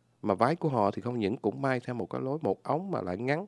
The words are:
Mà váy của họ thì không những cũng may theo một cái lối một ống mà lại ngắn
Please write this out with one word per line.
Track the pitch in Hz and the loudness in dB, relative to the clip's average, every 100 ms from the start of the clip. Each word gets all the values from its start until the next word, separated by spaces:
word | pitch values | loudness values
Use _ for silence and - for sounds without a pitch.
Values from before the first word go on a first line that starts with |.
| _ _ | _ _
Mà | 104 | 0
váy | 92 120 170 | 4 4 2
của | 160 | 0
họ | 123 101 | 4 2
thì | 104 | 2
không | 117 123 | -4 0
những | 98 123 | 0 2
cũng | 110 131 | 0 0
may | 139 127 | -2 -2
theo | - 120 | -4 -6
một | 90 | -4
cái | 127 | -4
lối | 131 151 | -4 -2
một | 127 92 | -2 -2
ống | - 143 196 | 0 -2 -2
mà | 139 | -4
lại | 92 92 | -2 -2
ngắn | 123 151 | -2 -2